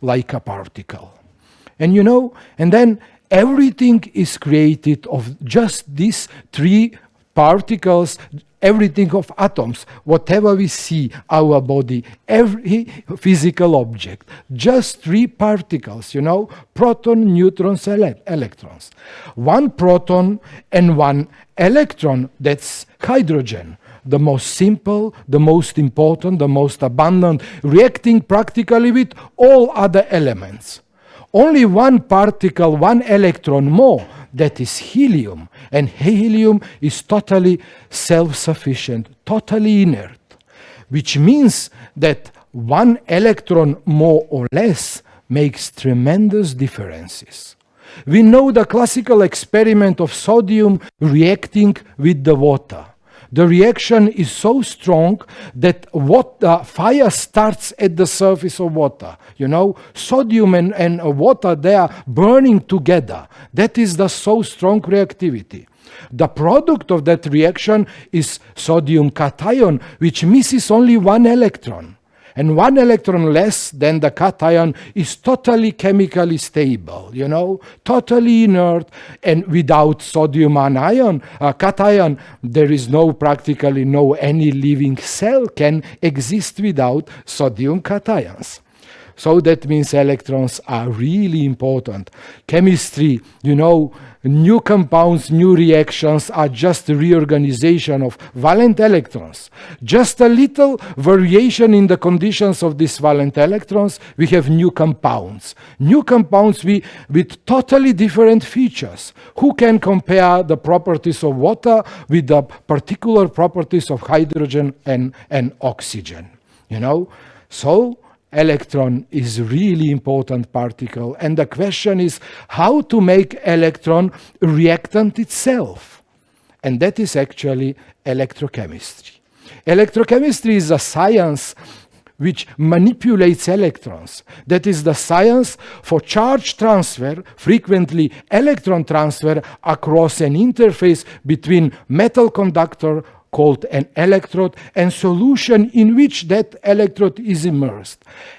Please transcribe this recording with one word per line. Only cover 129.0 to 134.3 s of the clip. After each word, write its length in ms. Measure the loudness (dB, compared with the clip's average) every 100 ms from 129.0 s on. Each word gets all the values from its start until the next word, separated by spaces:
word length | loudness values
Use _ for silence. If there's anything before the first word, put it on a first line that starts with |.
| -20 _ _ _ -20 -10 0
Electrochemistry 880 | 2 2 0 0 0 0 -2 0 0
is 160 | 0
a 80 | -2
science 760 | -2 -2 2 2 0 -4 -10 -18 -20 -20 _ _ _ -6
which 320 | -6 -6 -10 -4
manipulates 880 | -2 2 0 0 -2 2 2 0 -2
electrons. 760 | -2 -2 -4 -14 -18 -20 -20 _